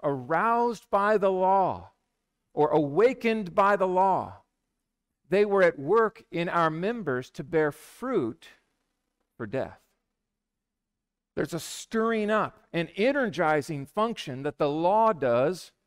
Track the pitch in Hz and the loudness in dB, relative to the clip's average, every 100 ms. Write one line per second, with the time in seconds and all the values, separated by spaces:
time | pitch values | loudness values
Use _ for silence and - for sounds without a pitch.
0 | 151 135 123 165 220 233 240 208 _ 202 | -4 -4 -2 -2 0 0 -2 -4 _ 0
1 | 208 214 196 185 190 196 170 92 92 _ | 2 2 2 2 2 4 2 -2 -12 _
2 | _ _ _ _ _ 147 147 156 143 156 | _ _ _ _ _ 0 2 2 2 4
3 | 240 262 233 220 180 185 196 196 185 180 | 2 2 -2 -2 -2 2 4 4 2 2
4 | 190 160 98 95 _ _ _ _ _ _ | 2 2 -4 -12 _ _ _ _ _ _
5 | _ _ - 190 208 196 175 151 139 226 | _ _ -2 0 2 4 4 2 0 2
6 | 214 - - 165 170 170 160 160 196 240 | 2 -2 -10 -6 -2 0 0 0 -4 -4
7 | 156 127 - - 139 160 151 - - - | -4 -4 -6 -12 -2 0 0 -2 -14 -12
8 | 254 220 113 - - _ _ _ _ _ | -4 -2 -2 -6 -16 _ _ _ _ _
9 | _ _ _ - 110 131 90 - _ _ | _ _ _ -12 -8 -6 -8 -12 _ _
10 | _ _ _ _ _ _ _ _ _ _ | _ _ _ _ _ _ _ _ _ _
11 | _ _ _ - 147 165 - - - 226 | _ _ _ -8 -6 -8 -12 -16 -8 -4
12 | 226 220 208 214 165 - _ 165 165 190 | -2 -2 -2 -2 -4 -8 _ -6 -6 -2
13 | 247 285 226 143 160 151 139 147 135 208 | 0 0 -2 -2 0 0 -2 -8 -8 -4
14 | 226 214 - 127 147 - 147 156 175 214 | -4 -4 -10 -8 -8 -2 -2 0 0 2
15 | 220 165 131 117 147 180 - _ | 2 2 0 2 0 -2 -12 _